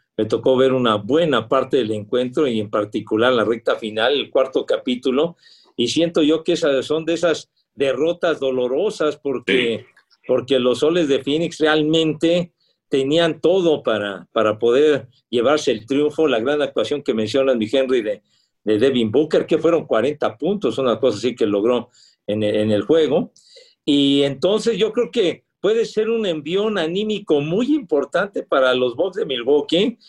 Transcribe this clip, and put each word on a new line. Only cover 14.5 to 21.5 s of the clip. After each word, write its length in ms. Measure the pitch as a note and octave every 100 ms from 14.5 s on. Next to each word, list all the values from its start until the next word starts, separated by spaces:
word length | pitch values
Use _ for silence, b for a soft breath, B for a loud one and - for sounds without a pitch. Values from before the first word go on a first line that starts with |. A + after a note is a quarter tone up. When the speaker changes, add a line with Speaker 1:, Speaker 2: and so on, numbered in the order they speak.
| G#2+
Speaker 1:
poder 500 | A#2+ B2+ D3+ C#3 - b _
llevarse 420 | A#2 B2 D3+ C#3+
el 140 | G#2+ A2
triunfo, 420 | C#3 D3 D3+ D#3
la 120 | A#2
gran 200 | B2+ D3
actuación 400 | C3+ - - D3
que 100 | C#3
mencionas, 420 | A2 A2 C3+ C3+ A#2+
mi 140 | A2
Henry, 300 | C#3 C3 B2+
de, 220 | G#2 G2+ _ _ _ _
de 140 | G#2 G#2+
Devin 320 | C3+ B2 A2
Booker, 340 | C#3+ D#3 E3+ -
que 140 | D#3
fueron 260 | D#3+ E3 -
cuarenta 500 | A2+ C3 D3 G#2+ G#2+
puntos, 400 | D#3+ G#3 B2 A2+
una 200 | C3 A2
cosa 180 | B2+ G2+
así 160 | B2 A#2+
que 100 |
logró 440 | G#2+